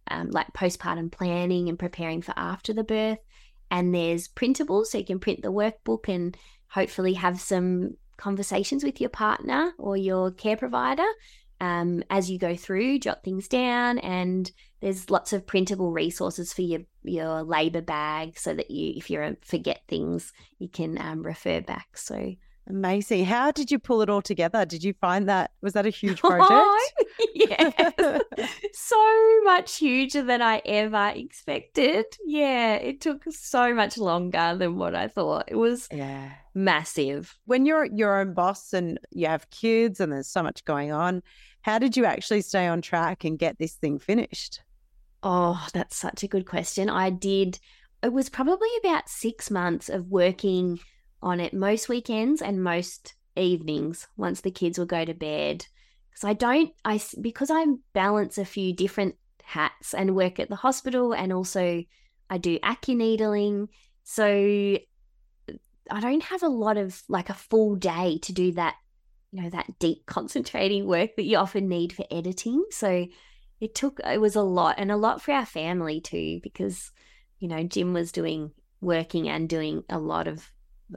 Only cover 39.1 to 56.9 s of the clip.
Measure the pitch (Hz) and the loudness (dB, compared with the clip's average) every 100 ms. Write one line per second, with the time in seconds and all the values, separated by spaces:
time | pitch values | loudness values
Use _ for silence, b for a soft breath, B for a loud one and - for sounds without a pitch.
39.1 | - 160 160 - - 226 226 233 185 170 | -2 0 0 -4 -2 2 4 2 0 -2
40.1 | 139 135 190 156 - - 143 147 151 175 | -2 -4 -2 -2 -4 -4 -2 -2 0 0
41.1 | 180 b b b b - 220 254 254 214 | -2 b b b b -2 2 2 4 2
42.1 | 160 - 214 - 190 175 170 - 170 165 | 2 0 0 2 0 2 0 0 0 0
43.1 | 180 160 160 165 - 165 - 151 143 - | -2 -4 -2 -2 -2 -6 -4 -4 -2 0
44.1 | 226 - - - - _ _ _ _ _ | 0 0 -6 -12 -16 _ _ _ _ _
45.1 | _ 196 180 175 175 151 175 - - 175 | _ 0 2 2 0 -4 -4 -4 -6 -8
46.1 | - 202 196 180 165 170 - 202 180 190 | -6 -2 -2 -2 -4 -4 -2 -2 0 0
47.1 | 180 196 196 190 180 b b b _ 240 | 0 0 2 2 -2 b b b _ -2
48.1 | 262 262 - 262 381 453 480 403 320 - | 0 -2 -2 0 2 0 0 0 0 -2
49.1 | - 226 226 - 196 180 170 - 190 180 | -6 -6 -6 -4 -2 0 -2 -4 -6 0
50.1 | 190 180 185 202 185 180 170 b b b | 4 4 4 0 2 0 -2 b b b
51.1 | _ 180 175 175 190 196 220 - 240 240 | _ -4 -2 -2 0 0 0 0 -4 -2
52.1 | 220 233 302 202 190 180 170 175 - - | 0 2 0 0 -2 0 0 -4 -12 -20
53.1 | - _ - 180 170 156 151 151 170 - | -20 _ 0 2 2 0 -4 -4 -6 -14
54.1 | - 185 185 190 180 175 170 175 170 165 | -6 -4 -4 -6 -2 -2 -2 -2 -2 -4
55.1 | 165 151 151 151 175 - _ _ _ _ | -6 -6 -4 -4 -4 -10 _ _ _ _
56.1 | - 208 214 240 285 320 - 220 | -8 -4 0 2 4 2 -2 -4